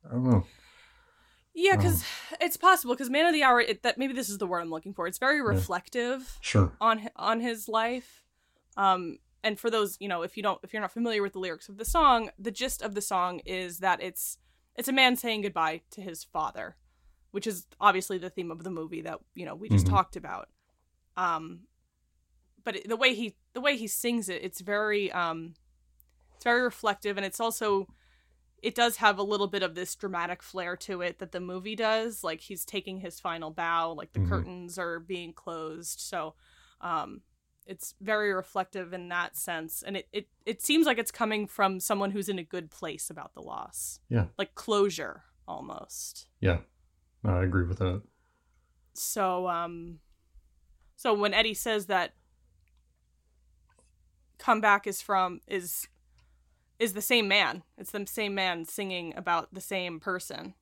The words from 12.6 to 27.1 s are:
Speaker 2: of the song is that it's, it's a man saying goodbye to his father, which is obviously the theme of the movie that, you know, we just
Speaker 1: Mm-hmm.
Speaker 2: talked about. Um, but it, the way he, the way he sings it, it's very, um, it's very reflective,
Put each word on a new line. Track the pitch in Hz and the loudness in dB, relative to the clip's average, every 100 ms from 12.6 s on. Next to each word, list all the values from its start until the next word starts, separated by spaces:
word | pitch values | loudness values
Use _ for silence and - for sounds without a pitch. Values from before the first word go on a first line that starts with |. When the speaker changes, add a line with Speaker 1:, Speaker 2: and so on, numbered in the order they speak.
| 262 - | -4 -4
Speaker 2:
of | 208 | -4
the | 202 | -4
song | 202 190 180 180 | -2 0 0 -2
is | - 185 180 175 | -6 -6 -6 -2
that | 185 180 | 2 2
it's, | 185 - - - _ _ _ - | 0 -6 -8 -10 _ _ _ -6
it's | 240 | 0
a | |
man | 269 262 247 | 6 6 6
saying | 233 220 | -2 -2
goodbye | 202 170 160 165 _ | -2 0 0 -2 _
to | - | -14
his | 190 160 | -12 -12
father, | - 160 151 - 90 - _ _ _ _ _ | -6 -4 -2 -4 -10 -12 _ _ _ _ _
which | 202 220 | -6 -4
is | 185 - _ | -6 -10 _
obviously | 202 185 - 185 | 4 4 -2 -6
the | 180 | -6
theme | 185 170 | -8 -8
of | 160 | -8
the | 170 | -8
movie | 170 160 165 | -8 -6 -8
that, | 160 - _ | -10 -12 _
you | - 175 | -12 -10
know, | 160 | -10
we | 202 | 2
just | 202 180 | 4 6
Speaker 1:
Mm-hmm. | 190 | 4
Speaker 2:
talked | 185 175 | 2 -6
about. | - 90 - _ _ _ _ _ _ - | -10 -10 -10 _ _ _ _ _ _ -2
Um, | 180 160 160 175 214 _ _ _ _ _ _ _ _ _ | -2 -2 -6 -14 -20 _ _ _ _ _ _ _ _ _
but | - 190 | -8 -6
it, | 208 | -4
the | 226 | 2
way | 262 226 | 4 4
he, | 226 - _ | -4 -8 _
the | 254 | -2
way | 277 269 | 0 0
he | 214 | -2
sings | - 240 233 190 | -2 0 0 -2
it, | 175 | -6
it's | 185 - | -6 -10
very, | 185 208 214 208 196 | -2 0 2 0 0
um, | 180 170 165 165 160 _ _ _ _ _ _ _ _ | 0 -2 -2 -8 -14 _ _ _ _ _ _ _ _
it's | 240 | 2
very | 240 | 4
reflective, | 247 - 220 196 208 | 2 0 -2 0 -2